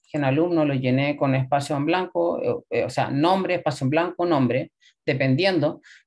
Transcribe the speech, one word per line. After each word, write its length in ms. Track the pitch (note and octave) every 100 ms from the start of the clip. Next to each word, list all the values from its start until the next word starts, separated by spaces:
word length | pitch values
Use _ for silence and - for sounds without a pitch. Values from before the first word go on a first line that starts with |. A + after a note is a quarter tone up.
gen 220 | _ D3+
alumno 400 | C3+ C#3+ F3 E3
lo 100 | D3
llené 420 | C3+ B2+ C3 C#3+ C#3+
con 200 | C#3 C3
espacio 400 | C3 C#3+ C#3 C#3
en 100 | D3
blanco, 560 | F3+ F3+ F3 E3+ -
eh, 380 | - - - A#2+
eh, 40 |
o 60 | A#2+
sea, 200 | C#3 B2+
nombre, 440 | C#3 E3+ F#3+ F3+
espacio 300 | F3+ D#3+ -
en 60 | C3
blanco, 360 | D#3 F3 - F3
nombre, 460 | D3 B2 B2+ - _ _ _ -
dependiendo, 760 | C3+ C3+ C3+ F#3+ F3 D3 - - -